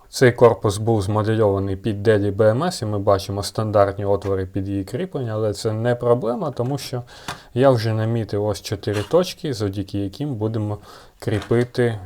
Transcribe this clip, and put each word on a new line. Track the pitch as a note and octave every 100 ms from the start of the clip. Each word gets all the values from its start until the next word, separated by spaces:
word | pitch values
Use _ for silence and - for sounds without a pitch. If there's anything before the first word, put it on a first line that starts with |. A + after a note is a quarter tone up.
| -
Цей | - B2+
корпус | A#2+ A#2 - A2 G2
був | A2 A2
змодельований | G2 G#2+ G#2+ A2 G#2 G2 G2 F#2+
під | A2+ G2+
Делі | G#2+ G#2 G2+
Б | G2
М | A2 A#2
С, | F3 -
і | G#2+
ми | G#2
бачимо | G2+ G2 - G2
стандартні | G2 - A2 G2+ G2+ G2 G2+
отвори | G2 G2+ F#2+ F#2
під | G2+ G2
її | G2
кріплення, | G2 B2+ F3+ C#3+ A#2
але | G#2+ A2
це | G2+ A2+
не | A2 A#2+ A#2+
проблема, | A#2+ B2 G#3+ A#3+ D#3
тому | B2 B2 C#3+
що | - B2 - - - - -
я | A#2+ C3+
вже | A#2 A2+
намітив | A2 A2 A#2 A2 G#2 G#2
ось | G2
чотири | - G#2+ G#2+ G#2
точки, | G2+ E3+ F3+ - D#3+
завдяки | A2 G2+ G2+ F#2+ G2+
яким | G2 - D3 A2
будемо | A2 A2 G#2 G#2 - - - _
кріпити | - G#2 - A#2+ A#2+ - A#2+ G#2